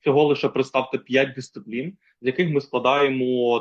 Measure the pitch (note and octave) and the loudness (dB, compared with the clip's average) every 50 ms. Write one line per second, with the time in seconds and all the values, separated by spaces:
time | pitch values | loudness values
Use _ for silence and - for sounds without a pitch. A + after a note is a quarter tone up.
0 | - D3 C3+ C#3+ D3+ D3 D3 - - C3 - C3 C3 C3 - C3 A#2+ - - B2 | -2 2 4 4 4 4 2 0 0 -2 0 0 -2 0 0 -4 -2 -2 -6 -8
1 | - - B2 C3+ C#3 C#3 C3 C3+ B2+ - - - - - G#2+ A#2+ C3 E3+ G3 _ | -6 -2 0 0 0 0 -2 -10 -14 -14 -14 -20 -16 -10 -8 -8 -8 -8 -10 _
2 | _ _ _ _ B2 B2+ B2+ - F3+ E3 D3+ C#3+ C3+ - - B2 A#2 B2 C3+ C#3+ | _ _ _ _ -6 -4 -2 0 0 0 0 -2 -2 -2 -4 -2 0 2 2 4
3 | C#3+ C#3 C3+ C3 B2+ B2+ B2+ B2 B2 A#2+ A#2 A2+ | 2 2 0 0 -2 -2 0 0 2 2 0 0